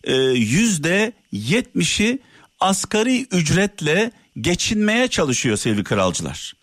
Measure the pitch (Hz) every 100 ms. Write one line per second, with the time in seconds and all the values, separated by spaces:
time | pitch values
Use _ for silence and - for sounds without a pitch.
0 | - 131 131 127 107 151 233 170 156 190
1 | 220 - _ 101 110 214 254 - 170 -
2 | 214 269 - - - _ 190 196 - 214
3 | 233 254 262 185 147 170 202 - 151 170
4 | 226 - _ - 131 175 - 214 208 226
5 | 254 - 156 120 131 104 123 104 92 104
6 | 92 85 78 76 - -